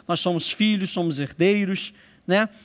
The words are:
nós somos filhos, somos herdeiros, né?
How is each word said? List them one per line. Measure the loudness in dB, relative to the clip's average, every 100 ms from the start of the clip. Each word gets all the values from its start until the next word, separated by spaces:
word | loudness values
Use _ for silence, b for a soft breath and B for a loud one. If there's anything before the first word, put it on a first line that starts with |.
| -4
nós | -2
somos | 0 -2 -2
filhos, | 0 2 2 -2
somos | -2 -2 -2
herdeiros, | -6 2 2 4 0 -2 -6 -16 b b 0
né? | 0 0 B